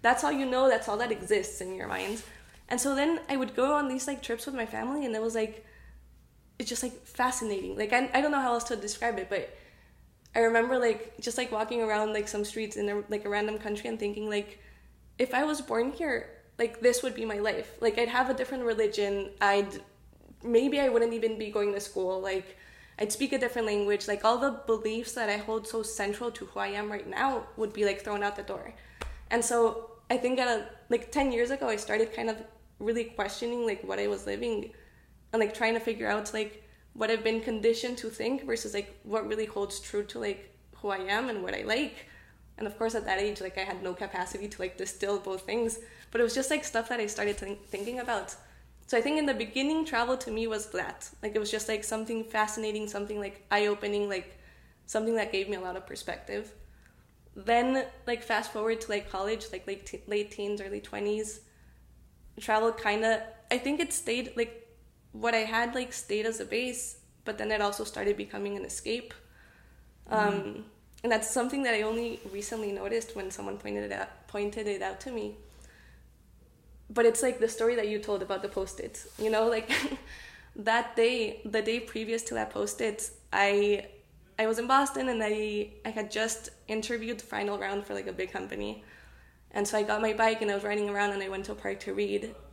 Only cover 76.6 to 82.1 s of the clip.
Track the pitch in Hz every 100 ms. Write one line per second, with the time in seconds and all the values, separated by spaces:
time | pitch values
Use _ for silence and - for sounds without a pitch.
76.6 | - - - 220 233 226 262 247 226 220
77.6 | 226 240 208 208 214 196 185 190 196 196
78.6 | 190 - - - - - 220 220 226 226
79.6 | 220 269 269 269 - - - - - -
80.6 | 208 226 233 - 226 247 214 - 214 220
81.6 | 208 233 226 220 220